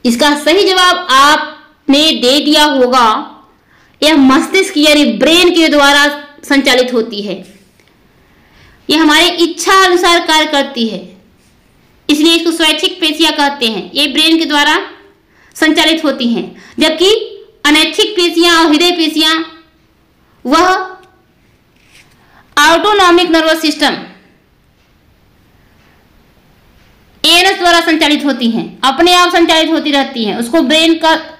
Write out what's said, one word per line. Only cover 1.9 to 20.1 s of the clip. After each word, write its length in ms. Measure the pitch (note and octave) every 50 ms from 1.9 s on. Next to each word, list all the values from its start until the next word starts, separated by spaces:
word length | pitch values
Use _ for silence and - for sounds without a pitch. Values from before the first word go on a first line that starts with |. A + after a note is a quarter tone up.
| C4+ C#4+ D#4 D#4+ C4+
दे 240 | A3+ B3 B3 C4+ D4
दिया 240 | A#3+ D4 D4+ D4+ D4+
होगा, 420 | D4+ C#4 C4+ B3 A#3+ B3 A#3+ A#3+ A3 A3 C4+ D4+ - - - - _ _ _ _ _ _ _ _ _ _ _
यह 140 | C#4 D4+ D#4+
मस्तिष्क 600 | D4 C4+ C4 C4 D#4 D#4+ - - F#4+ F#4+ - - D4
यानी 260 | D4 D4+ D4+ D4+ D4 A#3 G#3+ G3
ब्रेन 320 | C4+ D4+ E4 F4 F#4 F4+
के 180 | F4 E4+ D#4+ D#4
द्वारा 380 | C#4+ D4 C#4 C#4+ C#4+ C#4+ C#4+ D4 D4 D4 - - - - -
संचालित 480 | - C#4+ C#4 B3+ C#4 B3 C4 B3+ B3
होती 300 | B3+ A#3 G#3+ - G#3 G3+
है, 140 | G3+ G3+ F3 - - - - _ _ _ _ _ _ _ _ _ _ _ _ _ _ _ _ _ _ _ _ _ - - - _ _ -
यह 140 | C#4+ D#4+
हमारे 260 | D#4+ D4+ D4 D#4 E4+ F4+ F4 E4
इच्छा 340 | E4+ D#4+ E4+ - - F#4+ G4 F#4+ F#4+
अनुसार 360 | F4+ F4+ F4+ F4+ F4 E4+ E4+ E4+
कार्य 200 | E4+ D#4 D#4 D#4
करती 400 | D#4 D4+ C#4 C4+ C#4 - B3 A3+ A3
है, 120 | G3 F3+ F3+ - - - _ _ _ _ _ _ _ _ _ _ _ _ _ _ _ _ _ -
इसलिए 260 | D4 D4+ D4+ E4+ E4
इसको 180 | E4+ E4 E4+
स्वैच्छिक 480 | D#4+ - E4 D#4 D#4 D#4 - F#4 F4+ -
पेशियां 320 | E4 D#4 D4+ D#4+ E4 D#4
कहते 340 | D4+ D4+ C#4+ C#4 C#4 C#4 B3
हैं। 240 | A3+ A3 F#3 D#3+ F3 -
ये 120 | C4+ D4 D4
ब्रेन 300 | B3 D4 D#4 E4 E4 E4
के 60 | E4
द्वारा 320 | C4+ D4+ C#4+ D4 D4 D#4 F4+ G4 - - - - - _ _ _ _ _ _ _ _ _
संचालित 480 | - D#4+ D#4 D#4 E4+ D#4 D#4 E4 D#4+ D#4
होती 240 | C#4+ B3+ - B3 A#3+
हैं, 160 | A3+ F3+ - - - - - - - -
जबकि 320 | D4+ D#4 D#4 - F4 G4 A4 A4+ - - - - - - _ _ -
अनैच्छिक 480 | D4 D4+ D#4 D#4+ D#4+ - - G#4+ - -
पेशियां 400 | F4+ F4 E4+ E4 E4+ E4+ F4 E4+
और 140 | E4 E4 D#4+
हृदय 200 | D4+ D4+ F4 F4+
पेशियां 500 | F4 F4 D#4+ D4+ D#4 D4+ D#4 D#4 D#4+ D#4+ E4 - - - _ _ _ _ _ _ _ _ _ _